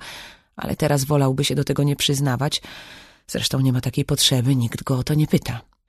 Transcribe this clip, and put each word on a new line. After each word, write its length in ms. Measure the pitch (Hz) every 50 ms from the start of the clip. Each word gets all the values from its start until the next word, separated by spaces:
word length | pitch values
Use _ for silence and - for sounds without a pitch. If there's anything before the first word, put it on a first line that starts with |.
| - - - - - - - - _ _ _
ale 200 | - - - -
teraz 280 | - 156 147 147 139 131
wolałby 420 | 147 151 143 139 131 135 143 143
się 100 | - 139
do 80 | 143 139
tego 200 | - 139 - 143
nie 120 | 143 143
przyznawać. 680 | - - - 143 135 143 135 123 123 139 151 - - - - - - - - - - - - - _ _
Zresztą 320 | - - - 110 - 139 131
nie 140 | 131 131 123
ma 80 | 123
takiej 240 | - 127 - 147 139
potrzeby, 500 | - 147 - - - 135 123 120 135 139
nikt 280 | 127 117 113 - - -
go 140 | - 135
o 60 | 127 123
to 100 | - 151
nie 140 | 151 151
pyta. 340 | - 190 - - - 120 117 - _ _ _ _